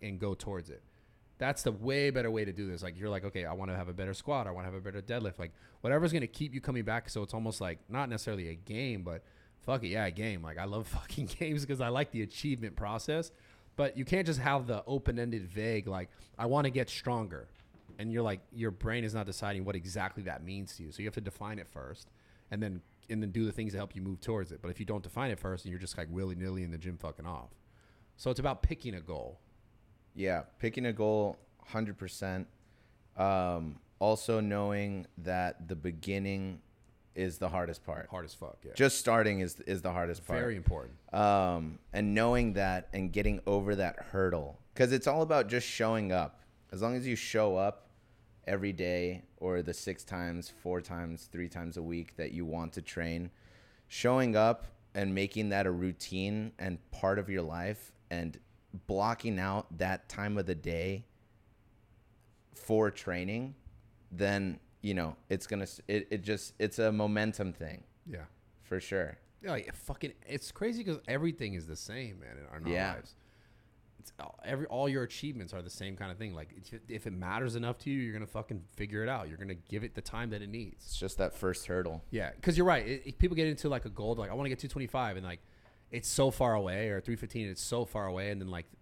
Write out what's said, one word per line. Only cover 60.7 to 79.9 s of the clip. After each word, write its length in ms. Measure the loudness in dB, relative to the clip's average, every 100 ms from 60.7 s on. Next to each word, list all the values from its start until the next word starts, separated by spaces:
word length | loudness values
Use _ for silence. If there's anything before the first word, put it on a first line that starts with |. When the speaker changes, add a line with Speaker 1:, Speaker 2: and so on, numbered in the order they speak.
| -2 0 -2 -6 -20 _ _ _ _ -20 _ -20 -20 -20 -20 _ _ _
Speaker 2:
for 360 | -8 4 6 6
training, 640 | 2 -2 -2 0 -2 -4 -8 -18 -20 -20 -20 -10
then, 480 | 0 2 4 0 -2 -10 _
you 120 | -2
know, 220 | 0 0 -4 -2
it's 180 | -2 0
gonna, 160 | -4
s-, 180 | -4 -6 0
it, 200 | 0 0
it 120 | -2
just, 320 | 0 -2 -4 -2
it's 200 | 0 4
a 120 | 4
momentum 600 | 6 4 4 2 0 -4
thing. 320 | -4 -8 -10 -16 _ -12
Speaker 1:
Yeah. 180 | -12 -12 -18 _ -20
Speaker 2:
For 180 | -4 -4
sure. 380 | 0 0 0 -4 -18 -10
Speaker 1:
Yeah, 100 | -4
like, 220 | -4 -4
fucking, 380 | -8 -8 -6 -6 -8 -8
it's 240 | -8 -6
crazy 320 | -4 -2 0
'cause 140 | -2 -4 -2
everything 480 | 0 0 0 -2
is 120 | -4 -6
the 100 | -8
same, 440 | -8 -8 -8 -10
man, 180 | -14 -14
in 80 | -12
our, 100 | -6
in 60 |
our 60 | 0
Speaker 2:
Yeah. 220 | 0 0
Speaker 1:
lives. 200 | -4 -10 -20 -20 -20 -20 -20 -20 _ -20 -20
It's 120 | -18 -14
all, 180 | -14 -10
every, 220 | -6 -4 -2
all 220 | 0 2
your 140 | 0
achievements 500 | -2 -4 -6 -6 -8
are 100 | -8
the 80 | -10
same 260 | -8 -8 -6
kind 140 | -8
of 80 | -6
thing. 160 | -8
Like, 200 | -8 -10 -16
if, 240 | -16 -16 -10
if 180 | -8 -6
it 60 |
matters 440 | -4 -2 0 0 0
enough 220 | -2 -2
to 120 | -2
you, 100 | -2
you're 120 | -2
gonna 140 | -4 -6
fucking 380 | -6 -6 -8 -8 -8
figure 260 | -4 -2
it 60 | 0
out. 200 | -2 -4
You're 100 | -6
gonna 160 | -8
give 300 | -8 -6 -4
it 100 | -4